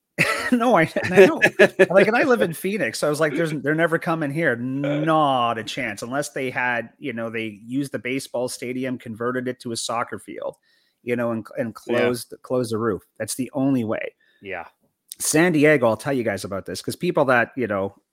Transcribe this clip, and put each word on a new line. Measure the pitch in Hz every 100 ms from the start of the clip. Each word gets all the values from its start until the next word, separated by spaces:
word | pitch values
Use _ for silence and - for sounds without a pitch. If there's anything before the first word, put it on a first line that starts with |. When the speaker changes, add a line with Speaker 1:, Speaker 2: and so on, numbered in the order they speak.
| _ -
Speaker 1:
<laughs> | - - -
No, | 240 240 196
I, | 160 - -
I | 190
know. | 185 - - -
Speaker 2:
<laughs> | 190 - 185
Speaker 1:
Like, | 185 196
and | 233
I |
live | 311 233
in | 196
Phoenix, | 156 185 208 120 -
so | 151
I |
was | 147
like, | 156 139
"There's, | 165
they're | 151 139
never | 156 165 160
coming | 175 165 143
here. | 147 160 117
Not | 127 135 143 147 156 156 147 131 117 113
a |
chance." | 107 - 120 101
Unless | 120 139 147
they | 147 131
had, | 131 123 120 117 -
you | 143
know, | 117 113
they | 113 110 101
used | 117 131 139
the | 123
baseball | 123 135 - 120 123
stadium, | - 120 127 127 123
converted | 120 107 117 127 127
it | 123
to | 123
a | 117
soccer | - 117 120 104
field, | - 62 - - _ _ _ _
you | 123 120
know, | 117
and, | 113 107 -
and | 117 - -
Speaker 2:
Yeah. | 120
Speaker 1:
closed, | 120 120 - -
closed | - 127 117
the | 110
roof. | 117 90 - -
That's | 110 -
the | 123
only | 143 135 131
way. | 107 107 - - _ _
Speaker 2:
Yeah. | 98 90 80 _ _ _ - -
Speaker 1:
San | - 151 180
Diego, | 156 147 151 120
I'll | 107
tell | 147
you | 135
guys | 110 95
about | 98 98 -
this, | 90
'cause | - -
people | 175 165 131
that, | 123 113 -
you | 110
know, | 101 98 - _